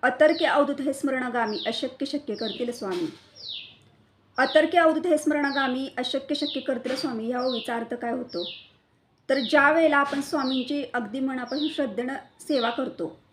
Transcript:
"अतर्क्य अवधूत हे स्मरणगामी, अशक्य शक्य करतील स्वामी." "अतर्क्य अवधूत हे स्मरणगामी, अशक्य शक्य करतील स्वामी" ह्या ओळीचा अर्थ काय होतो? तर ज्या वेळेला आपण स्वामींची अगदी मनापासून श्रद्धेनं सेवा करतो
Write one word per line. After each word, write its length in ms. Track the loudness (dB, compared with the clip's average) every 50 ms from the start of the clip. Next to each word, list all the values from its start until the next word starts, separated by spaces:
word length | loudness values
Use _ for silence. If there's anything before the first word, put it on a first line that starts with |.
| 2
"अतर्क्य 440 | 0 4 6 6 6 6 6 2
अवधूत 340 | 2 4 4 4 2 0 -2
हे 120 | -2 -4 -4
स्मरणगामी, 680 | -2 -2 -2 -2 -2 -2 -2 -2 -2 -2 -2 -2 -4 -4
अशक्य 400 | -4 -4 -4 -4 -6 -4 -6 -6
शक्य 280 | -4 -4 -6 -4 -4 -6
करतील 380 | -4 -4 -6 -4 -4 -4 -6 -4
स्वामी." 380 | -6 -6 -4 -4 -2 -4 -4 -6 -10 -20 -20 _ -16 -14 -12 -12 -12 -12 -16 -20 _ _ _ _ _ _ _ _ _ _ _ _ 0
"अतर्क्य 400 | 0 4 6 4 4 6 4 6
अवधूत 280 | 6 6 4 4 2
हे 120 | 2 2 2
स्मरणगामी, 720 | 2 2 2 2 2 0 0 0 0 0 -2 -2 -4 -6 -6 -6
अशक्य 360 | -6 -2 -4 -4 -4 -4 -4
शक्य 260 | -4 -4 -4 -6 -6
करतील 360 | -4 -4 -4 -4 -2 -4 -6
स्वामी" 300 | -4 -4 -4 -4 -4 -4
ह्या 140 | -4 -4 -2
ओळीचा 360 | -2 -2 -2 -2 -4 -4 -4
अर्थ 180 | -4 -4 -6 -8
काय 180 | -6 -4 -4 -4
होतो? 380 | -4 -6 -6 -6 -8 -8 -8 -10 -14 -18 -20 _ _ _ _ _ _ _ _ _ _ _ _
तर 100 | 0 0
ज्या 320 | 0 4 4 6 6 6
वेळेला 260 | 6 6 6 6 6
आपण 240 | 6 2 2 0 -4
स्वामींची 640 | -4 -2 -2 -2 0 0 0 -2 -2 -2 -2 -4 -4 -4 -4
अगदी 260 | -4 -4 -4 -6 -4
मनापासून 480 | -4 -2 -4 -4 -6 -6 -4 -2 -2 -4
श्रद्धेनं 460 | -2 -2 -2 -2 -2 -4 -4 -4 -6 -8 -10 -14 _ _
सेवा 300 | -4 0 0 2 2 2
करतो 500 | 0 -2 -4 -4 -4 -6 -6 -6 -8 -12 _ _